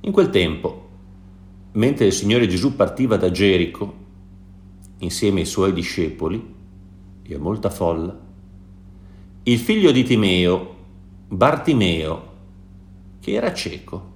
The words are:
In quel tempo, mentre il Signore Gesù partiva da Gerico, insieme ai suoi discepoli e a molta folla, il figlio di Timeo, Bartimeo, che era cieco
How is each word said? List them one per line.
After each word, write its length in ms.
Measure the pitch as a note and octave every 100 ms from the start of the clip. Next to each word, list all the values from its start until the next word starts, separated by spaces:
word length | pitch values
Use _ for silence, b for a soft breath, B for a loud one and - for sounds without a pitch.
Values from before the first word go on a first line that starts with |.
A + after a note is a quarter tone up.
In 100 | -
quel 180 | G3+ E3+
tempo, 600 | F#2+ E2+ D2+ - - - - - - - - - - -
mentre 340 | G#2+ A#2+ D3 G#2+
il 60 |
Signore 360 | F#2 G#2 A#2 A2+
Gesù 260 | F2+ B2+
partiva 420 | - B2 - C3 G#2
da 140 | F#2
Gerico, 640 | F2+ G2+ F#2 E2+ - G2+ - - - - - - - - - - -
insieme 420 | F2 - G#2 G2
ai 60 | -
suoi 260 | - F#2+
discepoli 800 | F2 E2+ - D#2+ D2+ D#2+ G#2+ - - - - - - - -
e 120 | -
a 40 | D2
molta 320 | D2+ A2 G2+
folla, 480 | - F2 E2 E2+ G2+ - - - - - - - B B B B -
il 140 | - A#2
figlio 320 | - G#3+ F#3
di 100 | A#2+
Timeo, 720 | B2 A#2+ G2+ F2+ F2+ F2+ - - - - - - -
Bartimeo, 1000 | F#2+ B2+ D3+ - C3+ F#2+ E2 D#2 D#2+ - - - - - - - - - -
che 140 | -
era 200 | - -
cieco 560 | F3+ - - - - -